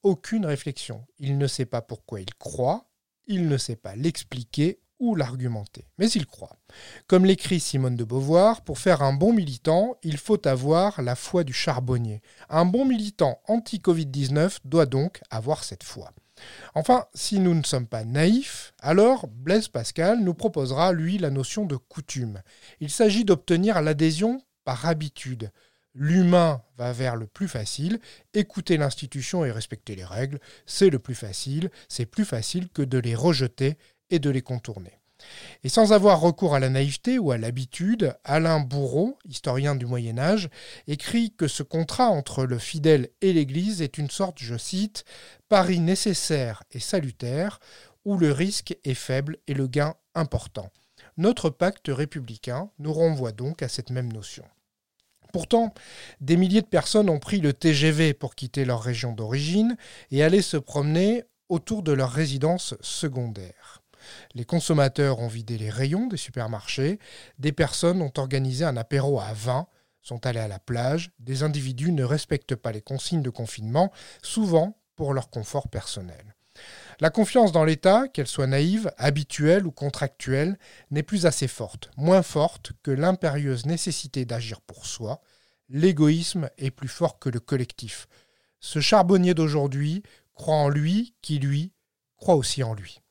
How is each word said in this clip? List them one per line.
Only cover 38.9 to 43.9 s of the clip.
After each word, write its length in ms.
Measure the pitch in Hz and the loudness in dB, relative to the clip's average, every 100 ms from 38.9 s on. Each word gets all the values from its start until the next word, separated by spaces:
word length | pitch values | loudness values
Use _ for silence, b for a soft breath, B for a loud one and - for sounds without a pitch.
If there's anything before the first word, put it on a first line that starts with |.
| 135 214 285 | 0 0 -4
historien 500 | 185 127 151 127 143 | -14 -10 -4 -2 0
du 120 | 135 120 | -2 -4
Moyen 320 | 123 117 113 | -4 -4 -2
Âge, 320 | 151 214 170 B B B - | 0 0 -2 B B B -10
écrit 460 | 147 - 233 226 | -8 -2 -2 -2
que 160 | - 151 | -2 -4
ce 140 | - | -4
contrat 460 | 143 160 165 - 247 | -6 -4 -2 2 2
entre 360 | 165 - - | 2 -2 -4
le 140 | 131 123 | -2 -4
fidèle 500 | - 156 151 151 123 _ | -6 0 4 4 2 _
et 100 | 196 | 2
l'Église 480 | 165 139 147 196 196 | 2 2 -2 -2 -2
est 160 | 143 | -6